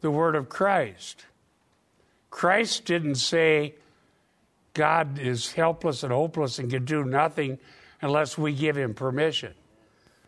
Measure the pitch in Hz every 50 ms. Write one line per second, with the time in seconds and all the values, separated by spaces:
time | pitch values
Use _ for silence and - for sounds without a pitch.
0 | - 156 147 156 165 165 156 147 131 - - - 190 202 196 170 131 101 90 -
1 | - - - - - _ _ _ _ _ _ _ _ _ _ _ _ _ _ _
2 | _ _ _ _ _ _ - - 175 175 190 220 226 - - - - - 170 170
3 | 156 147 139 127 - - 170 165 160 160 156 147 147 147 - - _ _ _ _
4 | _ _ _ _ _ _ _ _ _ _ _ _ _ _ - 156 151 156 160 165
5 | 160 139 139 143 135 123 123 113 - - - 170 160 165 160 - - 165 131 -
6 | 147 131 123 139 160 160 160 160 147 123 - - 127 120 135 127 123 139 156 147
7 | 139 127 135 156 156 160 151 156 143 131 135 - - - - - - - - -
8 | 156 139 143 156 151 131 - 165 151 147 147 135 156 151 143 143 131 113 104 -
9 | 131 131 127 147 156 160 139 - 123 - - _ _ _ _ _ _ _ _ _
10 | _ _ _ _ _